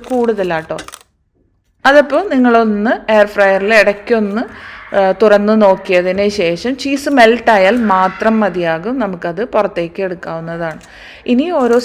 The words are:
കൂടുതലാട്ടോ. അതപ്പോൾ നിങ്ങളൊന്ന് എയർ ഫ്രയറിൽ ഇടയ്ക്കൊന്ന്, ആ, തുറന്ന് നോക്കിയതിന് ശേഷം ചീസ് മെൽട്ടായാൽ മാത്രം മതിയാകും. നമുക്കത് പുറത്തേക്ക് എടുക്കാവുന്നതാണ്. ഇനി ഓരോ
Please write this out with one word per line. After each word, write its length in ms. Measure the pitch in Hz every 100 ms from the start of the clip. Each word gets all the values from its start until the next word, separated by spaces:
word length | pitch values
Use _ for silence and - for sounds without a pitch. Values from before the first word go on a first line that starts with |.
| 247
കൂടുതലാട്ടോ. 680 | 254 233 208 185 165 160 156 - - _ _ _ _ _ _ _ _ 262
അതപ്പോൾ 340 | 285 285 285 403 269
നിങ്ങളൊന്ന് 600 | 247 233 220 208 214 370 - 214
എയർ 120 | 208 208
ഫ്രയറിൽ 380 | 196 190 196 226
ഇടയ്ക്കൊന്ന്, 640 | 202 202 - 233 208 214 320 - - - - 196
ആ, 20 | 190 190
തുറന്ന് 320 | 220 202 208 220 202
നോക്കിയതിന് 640 | 190 190 180 180 190 208 202
ശേഷം 320 | 170 170 240 269
ചീസ് 340 | 277 277 294 277
മെൽട്ടായാൽ 580 | 226 233 233 208 190 247 220
മാത്രം 420 | 185 185 - 220 220 202
മതിയാകും. 500 | 175 170 160 196 262 202
നമുക്കത് 380 | 175 175 170 247 226
പുറത്തേക്ക് 460 | 202 185 170 170 190
എടുക്കാവുന്നതാണ്. 720 | 175 165 165 165 170 165 165 - - - - -
ഇനി 140 | 247 330 330
ഓരോ 160 | 240 240